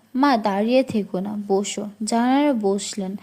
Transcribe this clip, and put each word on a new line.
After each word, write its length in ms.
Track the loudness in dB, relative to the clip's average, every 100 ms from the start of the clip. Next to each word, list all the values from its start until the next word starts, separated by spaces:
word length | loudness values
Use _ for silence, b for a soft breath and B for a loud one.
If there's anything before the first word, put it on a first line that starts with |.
| _
মা, 220 | 0 2 2
দাঁড়িয়ে 460 | 2 0 2 2
থেকো 380 | 2 0 -2 -4
না, 160 | -4 -6 0
বসো।" 400 | 0 0 -6 -8 -8
জাহানারা 480 | -2 0 2 4 2
বসলেন। 640 | 2 0 -2 -4 -8 -8 -8